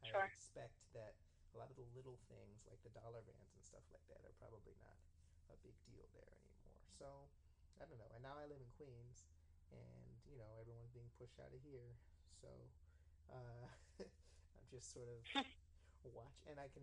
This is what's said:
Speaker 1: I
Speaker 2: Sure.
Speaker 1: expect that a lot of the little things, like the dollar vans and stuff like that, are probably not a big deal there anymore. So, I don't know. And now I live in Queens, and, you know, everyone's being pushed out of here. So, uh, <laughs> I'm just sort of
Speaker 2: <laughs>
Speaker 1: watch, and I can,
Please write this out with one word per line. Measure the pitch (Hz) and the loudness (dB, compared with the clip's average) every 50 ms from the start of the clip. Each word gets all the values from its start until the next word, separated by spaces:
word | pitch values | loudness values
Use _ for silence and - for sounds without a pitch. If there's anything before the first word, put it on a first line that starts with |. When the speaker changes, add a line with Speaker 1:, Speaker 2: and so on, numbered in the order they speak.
Speaker 1:
I | - - | 6 12
Speaker 2:
Sure. | - 196 196 196 - | 12 12 12 12 12
Speaker 1:
expect | - - - - - 123 113 - - - - - | 4 -4 -2 0 0 0 0 -2 -8 -10 -4 -2
that | 117 110 104 - - - - - - - - - | 0 0 0 -2 -6 -10 -16 -14 -14 -12 -6 -2
a | 113 | -2
lot | 117 139 | -2 -2
of | 127 | -2
the | 135 123 117 117 | -2 -2 -2 -2
little | 131 131 135 123 123 - - 120 | -2 -2 -2 -2 -4 -4 -6 -6
things, | 107 107 101 104 107 - | -6 -6 -6 -6 -8 -8
like | 110 113 110 | -8 -8 -6
the | - 117 110 | -6 -6 -4
dollar | 113 110 117 117 117 107 - | -2 -2 0 0 0 -2 -4
vans | - - - - - | -6 -10 -10 -12 -10
and | 104 - - | -10 -10 -8
stuff | - - - - - | -8 -10 -10 -10 -10
like | - - - | -10 -8 -8
that, | - - - | -8 -6 -6
are | - - - | -8 -8 -6
probably | - 113 113 107 98 101 98 - | -6 -4 -4 -4 -6 -6 -8 -8
not | 87 85 - - - - - - - - - - - - - | -8 -10 -10 -10 -12 -12 -12 -12 -14 -12 -12 -12 -10 -8 -8
a | - | -8
big | - - - - - | -6 -8 -8 -10 -10
deal | 117 - - - - - | -8 -8 -6 -6 -8 -8
there | - - - - - | -8 -10 -10 -10 -10
anymore. | - - - - - - - - - - - | -10 -12 -10 -8 -8 -8 -8 -8 -10 -8 -4
So, | - 143 139 139 139 143 143 - - - - - - - - - | -2 0 0 0 -2 -4 -8 -10 -12 -14 -14 -14 -14 -14 -10 -6
I | - 139 | -6 -4
don't | 165 151 117 | -2 -2 -2
know. | 104 110 113 | -2 -2 -2
And | 117 123 | 0 0
now | 135 143 147 | 2 2 4
I | 147 147 | 2 2
live | 147 135 127 | 2 0 -2
in | 120 - - | -2 -2 -2
Queens, | 151 139 120 117 120 120 123 - - - - - - - - - - - | -2 -2 -2 -2 -2 -4 -4 -6 -6 -8 -10 -12 -12 -12 -12 -12 -10 -6
and, | 127 120 117 120 123 123 120 123 123 117 - | -6 -4 -4 -2 -4 -4 -4 -4 -4 -6 -4
you | 143 143 127 | -4 -2 -2
know, | 107 107 113 113 | -2 -2 -2 -2
everyone's | 113 117 117 117 117 120 - | -2 0 0 0 0 -2 -2
being | 123 117 120 - - | -2 -2 -2 -2 -4
pushed | 123 123 - - | -4 -4 -4 -4
out | 135 135 131 | -4 -4 -2
of | 131 135 | -2 -2
here. | 147 139 123 120 120 120 120 - - - - - - - - | -2 -2 -2 -2 -2 -4 -6 -6 -10 -12 -12 -12 -10 -8 -6
So, | - 127 127 62 120 123 - - - - - - - - - - - - | -6 -4 -4 -4 -4 -6 -8 -10 -10 -10 -10 -10 -10 -10 -12 -10 -8 -4
uh, | 127 127 123 120 117 120 127 - - - - - - - | -2 -2 0 0 0 0 -2 -2 -4 -4 -6 -6 -2 -2
<laughs> | - | -2
I'm | - - - - - - - - - - - - - | -2 -2 -8 -12 -12 -10 -10 -10 -10 -10 -10 -8 -4
just | 135 123 - - | -4 -2 0 0
sort | - 131 123 120 | 0 2 2 2
of | 120 117 117 - - | 2 0 4 8 10
Speaker 2:
<laughs> | 269 254 - - - - - - - - - - - - 127 117 | 10 10 8 6 -8 -10 -12 -12 -12 -12 -12 -10 -8 -6 -4 -2
Speaker 1:
watch, | 117 117 - - - - - | -2 -4 -4 -6 -8 -4 -4
and | 147 143 | -2 0
I | 143 135 139 | -2 -2 -2
can, | 143 | -4